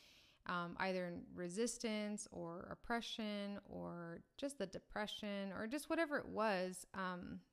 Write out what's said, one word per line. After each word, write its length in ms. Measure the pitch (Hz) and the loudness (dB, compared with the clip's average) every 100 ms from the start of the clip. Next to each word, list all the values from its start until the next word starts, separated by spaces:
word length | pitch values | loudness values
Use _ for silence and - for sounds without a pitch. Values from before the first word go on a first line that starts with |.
| - - - - - | -20 -20 -20 -12 -2
um, 300 | 180 170 - | 0 0 2
either 260 | 190 185 180 | 2 2 0
in 160 | 175 - | -4 -6
resistance 920 | 180 175 180 240 - 233 214 208 208 - | -4 -2 2 2 2 0 2 2 -2 -4
or 360 | - 170 170 - | -4 -4 -4 -6
oppression 880 | - - 233 226 - 214 208 202 202 | -6 0 0 0 -2 -2 0 -2 -4
or 580 | - 180 175 170 170 170 - - | -6 -6 -6 -6 -6 -8 -12 -2
just 220 | 277 277 | -2 0
the 80 | 190 | -2
depression 840 | - - 202 208 - 208 202 196 185 | -2 -4 -2 0 0 -2 0 -2 -2
or 120 | 220 | 0
just 200 | 285 - | 0 2
whatever 300 | 320 320 285 | 4 4 2
it 100 | - | 0
was. 560 | 190 220 190 185 185 - | 4 6 6 4 -2 -6
Um, 460 | - 185 180 190 185 - | -2 0 0 -4 -8 -10